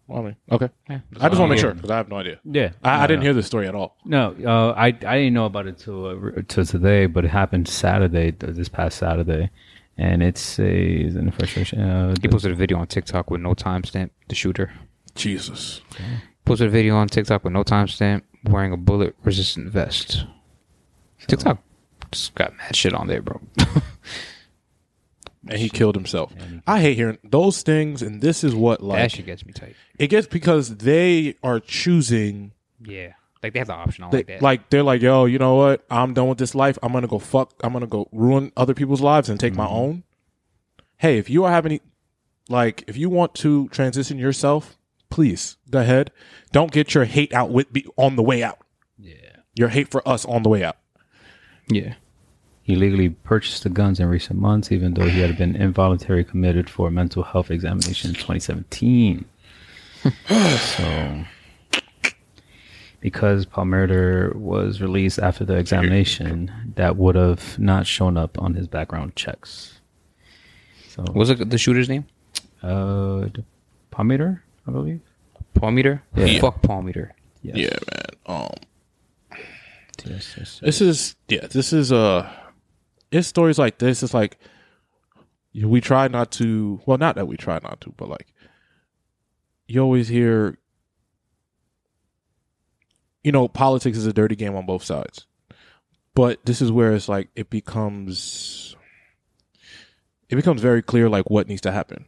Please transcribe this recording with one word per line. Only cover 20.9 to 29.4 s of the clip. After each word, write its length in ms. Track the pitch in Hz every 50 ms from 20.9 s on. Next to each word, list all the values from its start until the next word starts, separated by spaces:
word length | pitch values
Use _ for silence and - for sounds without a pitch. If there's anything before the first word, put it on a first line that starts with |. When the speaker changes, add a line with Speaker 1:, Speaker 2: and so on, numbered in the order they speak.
| _ _ _ _ _ _
Speaker 3:
So 60 | - -
Speaker 2:
TikTok 320 | - - - - 127 - - _ _ _ _ _ _ _ - -
just 220 | - - - - -
got 200 | - - - - -
mad 160 | - - -
shit 180 | - - - -
on 140 | - - -
there, 140 | - -
bro. 200 | - - - - - - - -
<laughs> 240 | - - - - - - - - _ - - - - - - - _ _ _ _ _ _ _ _ _ _ _ _ _ _ _ _ _ - - _ - -
Speaker 1:
And 100 | 110 107
he 100 | 113 110
killed 260 | - - 117 107 101
himself. 380 | 101 92 - - 85 78 - - 87
Speaker 3:
And 180 | 90 87 87
he 60 | 82 - -
Speaker 1:
I 140 | 208 214
hate 140 | 160 147 131
hearing 240 | 110 117 113 110 - -
those 380 | - - 147 180 202 - -
things, 400 | - - 156 156 156 151 147 123
and 200 | 120 104 107 107
this 220 | 127 156 165 - -
is 100 | 147 117
what, 300 | 110 113 117 113 - -
like, 140 | 98 101 107
Speaker 2:
That 120 | 120 117 -
shit 120 | - 92 92
gets 180 | 87 -